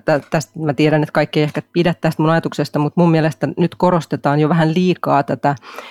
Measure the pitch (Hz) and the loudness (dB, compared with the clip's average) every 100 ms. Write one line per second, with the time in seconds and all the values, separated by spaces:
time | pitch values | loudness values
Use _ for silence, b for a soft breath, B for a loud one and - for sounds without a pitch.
0 | - 147 - 165 - 160 156 139 151 151 | 0 -2 -2 -4 -4 -6 -4 0 2 2
1 | 147 165 143 156 147 147 - 175 175 165 | 0 -2 0 0 -2 -2 -4 0 0 0
2 | 160 - 156 165 143 - 147 151 147 - | -2 0 2 2 0 -4 -4 -2 -2 2
3 | 170 160 156 - 135 - 170 - 180 180 | 2 4 0 -2 -4 -2 -2 0 0 0
4 | - 143 143 147 151 165 160 160 185 165 | -2 -4 0 0 2 2 2 2 0 0
5 | 143 139 139 143 143 139 B B B | 0 0 0 -2 -2 -2 B B B